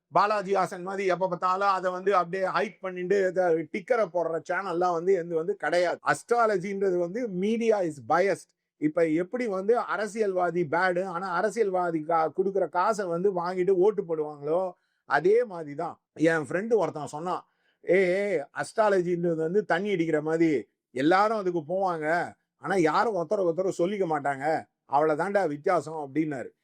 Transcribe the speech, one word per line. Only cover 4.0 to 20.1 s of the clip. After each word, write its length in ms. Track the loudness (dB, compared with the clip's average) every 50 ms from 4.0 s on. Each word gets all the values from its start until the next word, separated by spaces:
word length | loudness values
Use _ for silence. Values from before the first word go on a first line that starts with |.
| 0 0 0
போடுற 280 | -2 -2 -2 -4 -6 -4 -4
சேனல்லாம் 420 | -4 -4 -4 -2 -2 0 0 0
வந்து 220 | 0 0 2 0 0
எந்த 220 | 0 0 -2 -4
வந்து 200 | -4 -2 -4 -4
கிடையாது. 440 | -4 -2 0 2 2 2 0 -2 -2 0
அஸ்ட்ராலஜின்றது 880 | -2 -2 -2 0 0 2 2 2 2 2 0 -2 -4 -4 -2 0 0 0
வந்து 300 | 0 -2 -2 -4 -6 -6
media 520 | -4 -4 -2 0 0 0 0 2 2 2 2
is 140 | 0 -4 -4 -6 -2 0
biased. 380 | 2 2 4 2 0 -2 -6 _ _ _ _ _ _
இப்ப 300 | -2 -2 0 2 2 2
எப்படி 400 | 2 2 0 -2 -2 -4 -4 -2
வந்து 300 | -2 -2 -4 -4 -4 -4
அரசியல்வாதி 840 | -4 -2 -2 -2 -2 -4 -4 -2 -2 0 0 2 0 0 0 0 0 -2
பேடு, 400 | 0 0 2 2 2 2 0 -2
ஆனா 280 | -4 -4 -6 -4 -2
அரசியல்வாதி 720 | -2 0 0 0 2 0 0 0 0 0 0 0 -2 -2 -2
கா-, 240 | 0 2 2 2 0 0
கொடுக்குற 340 | 0 -2 0 2 0 0 0
காசை 360 | 0 0 2 2 0 -2 -2
வந்து 240 | -4 -2 0 0 0
வாங்கிட்டு 380 | 0 0 -4 -2 -2 0 2 2
ஓட்டு 320 | 4 4 4 4 4 0
போடுவாங்களோ 680 | -4 -4 -2 -4 -4 -6 -6 -8 -4 -2 0 0 -2 -4 -8 _ _ _ _ _ _
அதே 380 | 0 0 2 4 4 4 4 2
மாதிரிதான். 580 | 0 -6 -10 -10 -10 -8 -8 -8 -8 -8 _ _ _ -4
என் 320 | 2 2 2 2 2 -2
ஃப்ரெண்டு 280 | -2 -4 -4 0 2 2
ஒருத்தன் 320 | 2 2 2 -2 -6 -10
சொன்னான், 400 | -10 -10 -8 -6 -6 -6 -6 -8 _ _ _ _ _ _ _ 0 2
"ஏ, 100 | 4 4 4 2 0 0 -2 -2 -2
அஸ்ட்ராலஜின்றது 1000 | -4 -4 -6 -8 -8 -8 -4 0 2 4 4 4 2 2 0 0 0 0 0 0
வந்து 300 | 0 -2 0 0 0 0
தண்ணி 260 | 2 0 0 0 0
அடிக்கிற 300 | 0 0 0 0